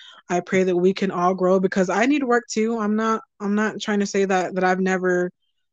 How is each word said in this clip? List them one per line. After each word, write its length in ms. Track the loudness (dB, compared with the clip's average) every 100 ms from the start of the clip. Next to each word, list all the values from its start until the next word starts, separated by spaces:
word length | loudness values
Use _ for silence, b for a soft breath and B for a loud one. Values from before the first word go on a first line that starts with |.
| B B -4
I 120 | -4
pray 240 | 0 0
that 120 | 2 2
we 160 | 2
can 180 | 0 -2
all 240 | 0 0
grow, 240 | 2 2 2
because 300 | 2 0 0
I 160 | 2
need 180 | 2 2
work 220 | 2 0 0
too. 300 | -2 -2 -2
I'm 160 | -2
not, 280 | 0 0 -2 -6 -8
I'm 140 | -2
not 260 | 0 -2 -4
trying 200 | -2 -2
to 60 | 0
say 200 | 0 0
that, 280 | 0 -2
that 100 | 0
I've 160 | 0 0
never, 500 | 0 0 0 0 -2 -8 _ _ _